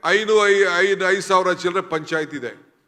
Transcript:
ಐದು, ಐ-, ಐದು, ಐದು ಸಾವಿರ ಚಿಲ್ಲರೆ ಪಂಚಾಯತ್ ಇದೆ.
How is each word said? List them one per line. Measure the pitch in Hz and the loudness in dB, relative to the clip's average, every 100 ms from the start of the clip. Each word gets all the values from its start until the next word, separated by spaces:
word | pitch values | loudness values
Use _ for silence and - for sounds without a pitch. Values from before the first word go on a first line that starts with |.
| 160 | 2
ಐದು, | 196 214 214 202 | 0 2 2 4
ಐ-, | 202 190 175 | 4 2 2
ಐದು, | 196 190 185 | 0 0 0
ಐದು | 196 | -2
ಸಾವಿರ | - 190 185 | 0 0 2
ಚಿಲ್ಲರೆ | 180 180 185 | -2 -2 -4
ಪಂಚಾಯತ್ | 180 160 151 160 156 147 | -4 -8 -4 -6 -6 -8
ಇದೆ. | 120 95 _ _ | -12 -14 _ _